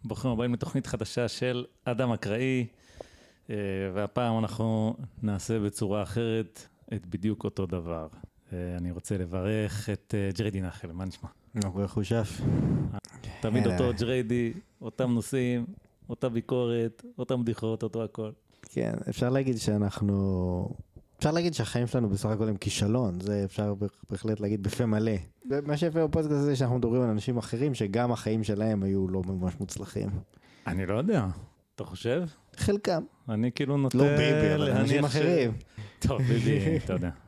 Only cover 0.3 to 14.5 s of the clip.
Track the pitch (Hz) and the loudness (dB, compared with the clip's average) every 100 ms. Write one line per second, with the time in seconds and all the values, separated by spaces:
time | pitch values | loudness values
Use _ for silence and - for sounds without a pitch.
0.3 | 113 123 120 165 139 - 117 107 - 117 | 0 0 0 -2 -4 -2 -4 -2 0 -2
1.3 | - 127 123 123 _ - 117 127 110 101 | 0 -2 -2 -6 _ -4 0 0 0 0
2.3 | 110 131 127 113 _ - - - - - | 0 0 0 -2 _ -20 -20 -20 -20 -20
3.3 | _ - 107 101 95 98 92 101 - 120 | _ -8 -4 -2 -2 -2 -2 -2 0 2
4.3 | 113 110 107 113 110 110 - 131 - 107 | 2 0 0 0 2 0 -2 -12 -4 -2
5.3 | 98 - 113 101 - 104 104 98 117 117 | -2 -2 0 0 -2 -2 0 -2 -2 0
6.3 | 113 107 - - _ - 104 90 87 104 | 0 -2 -10 -20 _ -8 -8 -6 -2 -2
7.3 | 104 107 - 92 90 85 82 78 - - | -2 -4 -4 -4 -4 -4 -6 -6 -12 -20
8.3 | _ _ 90 90 90 87 85 - 98 90 | _ _ -8 -6 -4 -6 -6 -4 -4 -2
9.3 | 92 95 110 104 104 107 101 _ 107 98 | -2 0 0 -2 -4 -4 -6 _ -2 0
10.3 | 92 107 95 92 - 87 85 95 - - | 0 -2 -2 -6 -8 -10 -8 -8 -8 -16
11.3 | _ _ 110 101 95 101 - 98 117 110 | _ _ -4 -2 0 -2 -2 0 0 0
12.3 | - - - - - - 101 - - - | -2 0 2 2 0 -2 -6 -12 -14 -14
13.3 | - 113 107 104 90 123 98 120 127 110 | -4 0 2 2 2 0 0 0 0 0
14.3 | 120 117 | 0 0